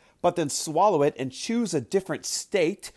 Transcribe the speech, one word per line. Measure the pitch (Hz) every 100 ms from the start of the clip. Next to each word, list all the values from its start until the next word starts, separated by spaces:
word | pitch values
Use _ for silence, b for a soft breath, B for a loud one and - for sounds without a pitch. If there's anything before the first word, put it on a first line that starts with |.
| b b
but | 175
then | 175 143
swallow | - 165 156 208 160
it | 147 -
and | 131
choose | - - 233 220
a | 156
different | 113 196 190 147 -
state | - - 196 165 208 -